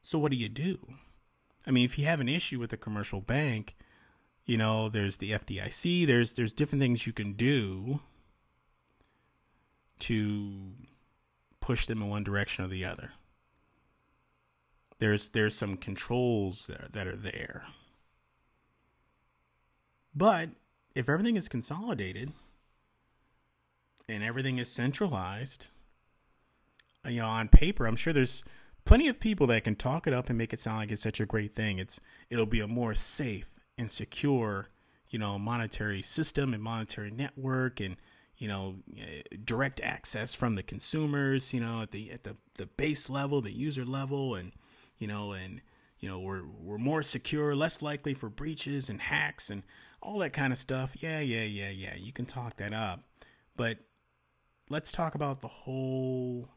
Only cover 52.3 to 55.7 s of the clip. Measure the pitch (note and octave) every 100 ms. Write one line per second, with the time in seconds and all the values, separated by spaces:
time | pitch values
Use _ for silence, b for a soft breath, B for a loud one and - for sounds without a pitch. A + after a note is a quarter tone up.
52.3 | - A#2+ - G2+ G#2+ G#2+ F2+ - _ B
53.3 | B B - A#2 A2 _ _ _ _ _
54.3 | _ _ _ _ D3 - - E3 D3+ D3
55.3 | C3+ - - -